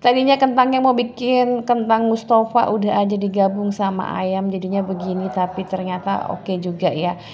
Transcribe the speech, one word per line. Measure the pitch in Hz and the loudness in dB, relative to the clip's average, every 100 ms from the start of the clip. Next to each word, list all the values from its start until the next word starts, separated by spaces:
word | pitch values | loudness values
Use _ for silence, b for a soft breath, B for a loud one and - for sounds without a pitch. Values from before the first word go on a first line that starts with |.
Tadinya | 247 254 269 269 | 2 4 4 4
kentangnya | 262 247 254 262 | 4 4 2 4
mau | 262 | 2
bikin | 240 240 - 247 254 247 247 | 2 -2 -4 0 2 2 0
kentang | 233 240 220 220 226 | 0 0 2 2 2
Mustafa, | 226 - 226 226 240 - | 0 2 2 4 2 2
udah | 214 208 208 202 | 0 0 2 0
aja | 202 | 0
digabung | 202 196 196 196 202 | 0 2 2 0 -4
sama | 202 196 190 - 185 | -2 -2 -2 -4 -4
ayam, | 185 190 196 | -2 -2 -2
jadinya | 190 185 196 | -4 -2 -2
begini, | 185 180 180 185 190 | -2 -4 -4 -4 -4
tapi | 190 185 - | -2 -2 -4
ternyata | 180 185 185 180 196 202 - | -6 -4 -4 -4 -2 -4 -4
oke | - - 185 | -8 -6 -4
juga | 175 170 175 | -4 -2 -2
ya. | 147 175 175 B | 0 -2 -4 B